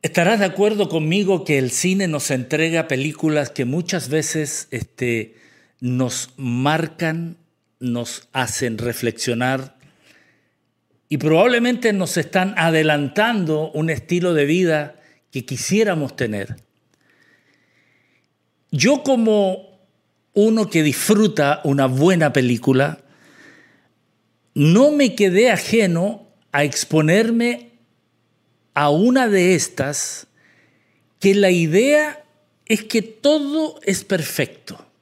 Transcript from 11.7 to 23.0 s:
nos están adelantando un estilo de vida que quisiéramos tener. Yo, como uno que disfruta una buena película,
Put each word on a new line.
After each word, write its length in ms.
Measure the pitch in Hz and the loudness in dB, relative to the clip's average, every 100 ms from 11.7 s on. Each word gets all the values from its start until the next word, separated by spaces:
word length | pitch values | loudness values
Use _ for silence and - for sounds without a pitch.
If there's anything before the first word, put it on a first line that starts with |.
| 247 233 | 0 0
nos 240 | 202 180 - | -2 -2 -4
están 380 | 151 185 190 202 | -2 -2 -2 0
adelantando 1120 | 165 160 156 147 143 - 220 226 165 151 156 | 2 2 2 0 -2 -2 0 0 -2 -2 -4
un 180 | 156 160 | -4 -4
estilo 440 | 151 - 175 180 | -4 -4 -2 0
de 100 | 160 | 0
vida 520 | 143 170 180 156 147 - _ _ _ | 2 2 2 0 -4 -14 _ _ _
que 140 | 131 | -12
quisiéramos 720 | - 127 - 202 214 165 139 - | -10 -8 -2 0 0 -2 -4 -6
tener. 400 | 120 104 98 - _ _ _ _ _ _ _ _ _ _ _ _ _ _ _ _ _ _ _ _ _ | -6 -6 -8 -14 _ _ _ _ _ _ _ _ _ _ _ _ _ _ _ _ _ _ _ _ _
Yo, 320 | 147 196 294 | -2 0 0
como 760 | 269 254 220 208 196 185 - _ _ _ _ _ _ | 0 0 2 2 0 -4 -12 _ _ _ _ _ _
uno 380 | - 220 220 208 | 2 2 2 0
que 120 | 165 | 2
disfruta 800 | 151 127 - 214 214 208 139 151 | 2 0 0 4 4 2 0 0
una 200 | 151 139 | 0 2
buena 480 | 135 131 165 180 156 | 2 4 4 4 2
película, 720 | 139 127 120 - 131 131 - | 2 2 0 2 2 2 -4